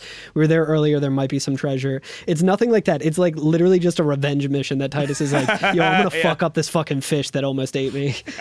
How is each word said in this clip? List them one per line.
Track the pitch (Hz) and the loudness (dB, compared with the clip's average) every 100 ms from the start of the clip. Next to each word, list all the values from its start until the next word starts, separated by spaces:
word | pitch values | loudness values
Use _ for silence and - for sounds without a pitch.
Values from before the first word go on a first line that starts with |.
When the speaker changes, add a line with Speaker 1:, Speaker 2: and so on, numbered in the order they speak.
| - - - | -14 -18 -8
Speaker 1:
We | - | 0
were | 156 | 2
there | 160 | 4
earlier. | 156 156 151 147 | 2 2 2 2
There | 143 | 0
might | 135 135 | 0 -2
be | 139 | -2
some | - 135 | -4 -4
treasure. | 147 135 135 135 - - - | -2 -2 -4 -6 -8 -12 -4
It's | 165 | 0
nothing | 185 196 240 | 2 2 2
like | 226 | 2
that. | - 156 | 2 0
It's, | 151 156 | 0 0
like, | 180 | 0
literally | 156 151 160 175 185 | 0 0 4 4 4
just | 175 170 | 2 0
a | |
revenge | 156 139 143 143 139 | 0 0 0 0 0
mission | 139 135 135 | -2 -2 -2
that | 135 | -2
Titus | 151 143 139 | -2 -2 -2
is | 147 | -2
like, | 143 135 | 0 0
Speaker 2:
<laughs> | 208 196 | 0 2
Speaker 1:
"Yo, | 185 | 2
I'm | 190 190 | 4 4
gonna | 185 165 | 2 2
Speaker 2:
Yeah. | |
Speaker 1:
fuck | 165 156 | 0 2
up | 170 | 0
this | 160 151 | 0 0
fucking | 170 156 139 | 0 0 -2
fish | - 151 131 | -2 -2 -2
that | 139 | -2
almost | 139 135 131 143 | -2 -2 -2 -2
ate | 135 | -4
me." | 123 139 127 - - | -2 -2 -4 -8 -6